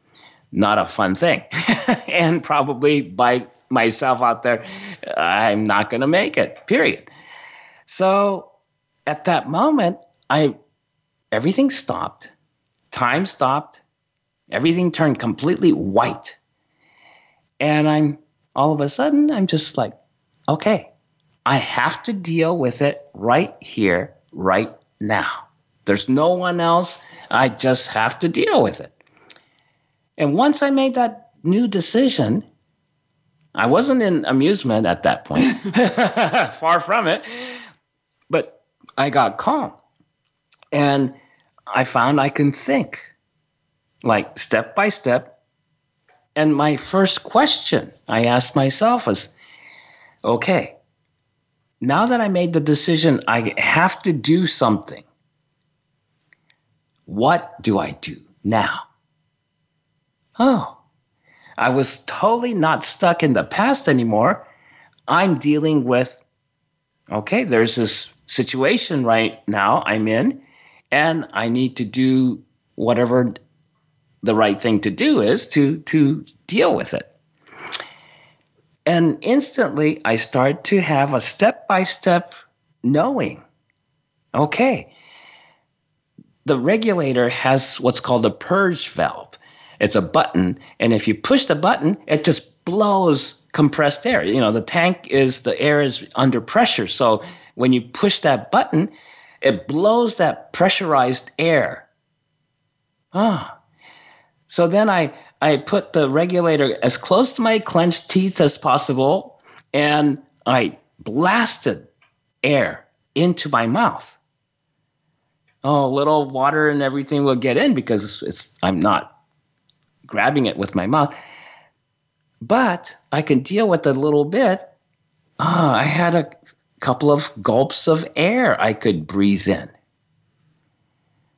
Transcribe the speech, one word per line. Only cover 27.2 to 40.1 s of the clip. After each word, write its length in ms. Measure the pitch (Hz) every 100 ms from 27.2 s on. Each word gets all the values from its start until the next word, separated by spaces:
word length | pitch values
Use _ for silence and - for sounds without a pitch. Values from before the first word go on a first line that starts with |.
| -
I 200 | 117 131
just 400 | 113 131 127 -
have 300 | 110 113 -
to 100 | 170
deal 340 | - 440 359
with 180 | 107 -
it." 120 | - _ _ _ - - _ _ _ _ _ _ _ -
And 160 | 151
once 300 | 156 285 294
I 60 | 277
made 260 | 269 269 254
that 360 | 240 226 - _
new 240 | 160 196 240
decision, 800 | 196 - 226 269 - 110 180 - _ _ _ _ _ _ _ _ _ _
I 120 | - 113
wasn't 360 | 156 277 262
in 240 | 208 165 -
amusement 600 | 131 151 202 131 110 98
at 180 | 85
that 220 | - - -
point. 320 | - 262 - 202 208
<laughs> 800 | 233 - 226 - 185 233 143 -
Far 240 | 160 170
from 280 | 165 226 180
it. 160 | 190 - 240 254 247 240 _ _ _ _ _ -
But 340 | 156 - - _ _ _ -
I 120 | 143
got 280 | 135 110 95
calm. 360 | - 294 247 - _ _ _